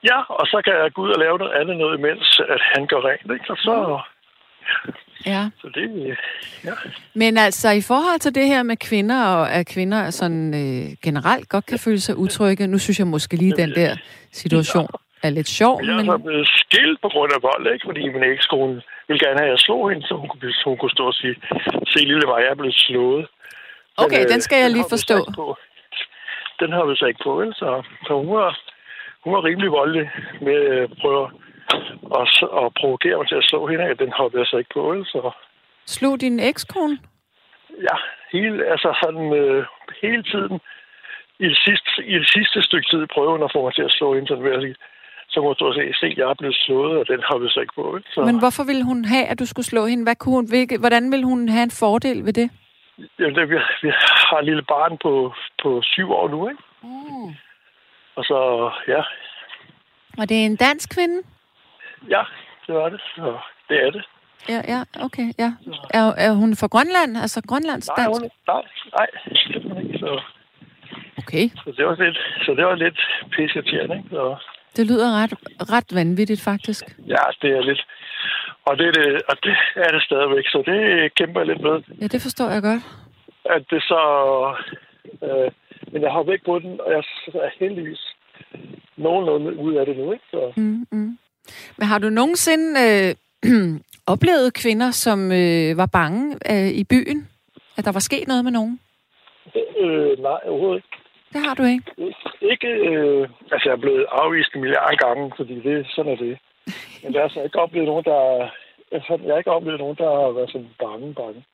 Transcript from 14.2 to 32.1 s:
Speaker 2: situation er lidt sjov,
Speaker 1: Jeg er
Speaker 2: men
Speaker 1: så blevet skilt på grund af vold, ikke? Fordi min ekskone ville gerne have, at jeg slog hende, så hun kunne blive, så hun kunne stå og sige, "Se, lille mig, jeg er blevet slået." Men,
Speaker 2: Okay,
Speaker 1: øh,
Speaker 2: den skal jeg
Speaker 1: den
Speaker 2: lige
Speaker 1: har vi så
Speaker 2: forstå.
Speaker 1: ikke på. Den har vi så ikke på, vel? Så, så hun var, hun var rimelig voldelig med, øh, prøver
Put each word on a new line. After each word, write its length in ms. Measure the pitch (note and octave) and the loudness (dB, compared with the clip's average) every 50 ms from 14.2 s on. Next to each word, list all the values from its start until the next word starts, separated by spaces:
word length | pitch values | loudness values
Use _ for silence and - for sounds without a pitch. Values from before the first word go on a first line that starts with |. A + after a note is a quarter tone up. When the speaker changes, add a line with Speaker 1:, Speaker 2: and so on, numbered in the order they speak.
| - _ | -20 _
Speaker 2:
situation 560 | _ - - E3 E3 D#3+ D#3+ - - F3 D#3 - - - _ _ _ _ - | _ -10 -4 2 2 2 2 4 0 0 0 0 -6 -14 _ _ _ _ -2
er 60 | D#3 | -2
lidt 180 | C#3+ D#3+ D3+ - | 0 0 -2 -4
sjov, 320 | - - G#3+ A#3+ C4 - - | 0 4 4 4 4 4 0
Speaker 1:
Jeg 80 | A3 | 0
er 40 | A3+ | 0
Speaker 2:
men 100 | A3 G#3+ | 0 2
Speaker 1:
så 120 | G#3 - - | 2 2 0
blevet 300 | - D#3+ D#3 D3+ - - | 0 0 0 2 2 4
skilt 540 | - - - _ - - - D#3 D#3+ - | 4 4 4 _ 4 4 6 4 2 0
på 80 | - G#3 | -2 -2
grund 220 | - D3 C#3+ C#3+ C#3+ | 0 2 2 2 2
af 80 | C3+ A#2+ | 2 2
vold, 300 | C3 C#3 - - - A#3+ | 2 0 2 2 0 0
ikke? 120 | B3 - | 0 -4
Fordi 240 | G3 F3+ D3+ C#3+ C#3 | -8 -8 -6 -6 -4
min 140 | C3 C3 C3 | -2 0 0
ekskone 580 | B2+ C3 C3+ - - - C3+ C3+ C3 C3 B2 - - - - - _ | 0 2 2 0 0 2 0 0 0 -2 -6 -10 -16 -20 -20 -6 _
ville 120 | D3+ C#3+ D#3 | 0 2 2
gerne 140 | C#3+ C3+ C#3+ | 2 2 2
have, 80 | D3+ C#3+ | 2 2
at 40 | |
jeg 80 | B2+ - | 4 2
slog 300 | - - G#3+ B3+ A#3 G3+ | 4 2 2 2 2 0
hende, 180 | F#3+ D#3+ C#3+ - | -2 -2 -4 -6
så 80 | - | -6
hun 120 | D#3+ C#3 - | -6 -6 -10
kunne 100 | - - | -12 -10
blive, 140 | B2+ B2 B2 | -8 -6 -4
så 100 | - - C#3+ | -2 -2 -2
hun 80 | C3 A#2+ | -2 -2
kunne 140 | - B2+ A#2 - | -2 -2 0 0
stå 100 | C3 B2 | 0 0
og 60 | B2+ | 0
sige, 220 | - - B2+ B2 - - - - - - - - - - - | -2 -2 -4 -4 -6 -6 -6 -4 -4 -2 -2 -2 -2 0 0
"Se, 80 | - D3+ | 2 2
lille 260 | D3 C#3 C#3+ D#3 D3 C3+ | 4 4 4 2 2 2
mig, 100 | B2 A#2 A#2+ | 2 2 2
jeg 60 | C3 | 2
er 40 | C#3 C#3 | 0 0
blevet 140 | C#3+ C3 B2 | -2 0 2
slået." 500 | - - - B2+ B2 B2 B2 C3 D3 D#3+ - _ _ - - - - - - - - _ _ _ - | 2 2 4 2 2 2 2 2 0 -2 -6 _ _ -20 -20 -20 -20 -20 -20 -20 -20 _ _ _ 2
Men, 80 | G#3+ | 2
Speaker 2:
Okay, 160 | D4+ - C4 B3+ | 4 4 4 4
Speaker 1:
øh, 60 | B3 A#3 | 4 4
Speaker 2:
den 80 | A#3+ | 2
skal 160 | A#3 - C#4 C4+ | 2 2 4 4
jeg 80 | B3+ | 4
Speaker 1:
den 80 | B3 A#3 | 6 4
Speaker 2:
lige 80 | A#3 B3 | 2 0
Speaker 1:
har 40 | - | 0
vi 20 | |
så 60 | - A3 | -2 -2
Speaker 2:
forstå. 200 | - - A3+ G3 | 0 2 2 2
Speaker 1:
ikke 140 | - - G3+ | 2 -2 -6
på. 220 | - D#3+ C#3+ C#3 - - _ _ - _ _ - - - - - - - - - - - - - - | -10 -8 -8 -8 -10 -12 _ _ -20 _ _ -12 -12 -12 -12 -14 -20 -14 -14 -12 -12 -12 -14 -6 -4
Den 120 | E3+ D#3+ | -4 -2
har 140 | E3 F3 E3+ | 0 0 0
vi 100 | D3 C#3 | 0 0
så 100 | C3 D3 | 0 0
ikke 180 | B2 A#2+ - - | 0 0 -2 -4
på, 80 | C#3+ C3+ | -2 -2
vel? 180 | D#3 G3 A3+ G#3+ - | 0 -2 -4 -4 -6
Så, 220 | G3 D#3 B2+ C3 B2 - - - - - | -4 -4 -2 -4 -6 -10 -18 -16 -4 -2
så 60 | D3 C#3 C#3 | -2 -2 0
hun 120 | D#3+ G3+ | 0 0
var, 240 | A3 G3+ F3+ D#3 - - - - _ _ - - - - - - _ _ | 2 2 0 -2 -4 -12 -18 -20 _ _ -20 -20 -18 -18 -20 -20 _ _
hun 100 | D#3+ F#3 | 0 0
var 100 | G3 D#3+ | 2 2
rimelig 280 | D#3 E3+ F3+ G3+ F#3+ | 2 0 2 0 2
voldelig 400 | D3+ D3 C#3 D3+ D#3+ E3 D3+ C#3+ - - - - - - | 2 2 2 2 0 0 -2 -4 -8 -12 -14 -14 -14 -4
med, 180 | D3 C#3 C#3+ D3 C#3+ C#3 C3 | 0 2 4 4 4 4 2
øh, 160 | B2+ B2+ A#2+ - - | 2 0 -2 -4 -2
prøver 260 | - D3 C#3 C#3 C#3 B2+ - - - - - - - - - - - - - - - - | 0 2 2 2 0 -2 -8 -18 -20 -20 -20 -20 -4 -2 -2 -2 -2 -10 -16 -16 -12 -2